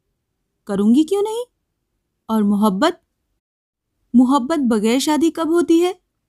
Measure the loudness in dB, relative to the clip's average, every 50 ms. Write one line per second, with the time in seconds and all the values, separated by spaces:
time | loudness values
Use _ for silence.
0 | _ _ _ _ _ _ _ _ _ _ _ _ _ -8 -4 0 2 2 4 2
1 | 2 0 0 -2 -2 -4 -6 -8 -10 -12 _ _ _ _ _ _ _ _ _ _
2 | _ _ _ _ _ -4 -2 0 0 0 0 2 0 0 0 0 0 -2 -2 -4
3 | _ _ _ _ _ _ _ _ _ _ _ _ _ _ _ _ _ _ _ _
4 | _ _ 2 2 2 2 2 0 -2 -2 -4 -2 -2 0 0 0 0 0 -2 -2
5 | -2 -2 -2 0 0 -2 -2 -2 -4 -2 0 0 2 2 2 2 2 0 -4 -8
6 | _ _ _ _ _